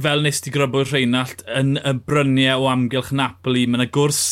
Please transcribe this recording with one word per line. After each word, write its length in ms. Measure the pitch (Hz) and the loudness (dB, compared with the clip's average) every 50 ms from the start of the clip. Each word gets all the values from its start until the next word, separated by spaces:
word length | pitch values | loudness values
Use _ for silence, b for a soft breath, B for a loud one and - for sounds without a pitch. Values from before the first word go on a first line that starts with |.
| 135 | -2
fel 160 | 151 147 147 151 | 0 0 2 0
nes 140 | 147 143 - | 0 -2 -4
ti 140 | - 139 127 | -6 -4 -2
grybwyll, 340 | 143 139 131 127 139 135 | 0 0 0 0 0 -2
Rheinald, 540 | 131 143 135 127 120 123 127 131 127 - - - - | 0 0 0 0 2 0 0 -2 -4 -8 -14 -12 -6
yn 240 | 117 135 135 135 139 | -2 0 0 0 0
y 160 | 139 - 139 135 120 - | 0 0 -2 -2 -2 -2
bryniau 560 | - 147 147 139 135 131 131 131 131 135 131 135 | -2 0 2 2 2 4 4 4 4 2 2 2
o 60 | 131 | 0
amgylch 400 | 127 127 123 117 131 127 123 - | 2 2 0 0 0 -2 -4 -2
Napoli. 540 | 135 135 131 117 - - - 135 127 123 123 | -2 -2 -2 -4 -4 -6 -4 -2 0 2 2
Mae 140 | 120 120 120 | 2 2 0
'na 80 | 127 120 - | 0 0 0
gwrs 240 | 143 147 147 147 - - - | 0 0 2 0 0 -2 -4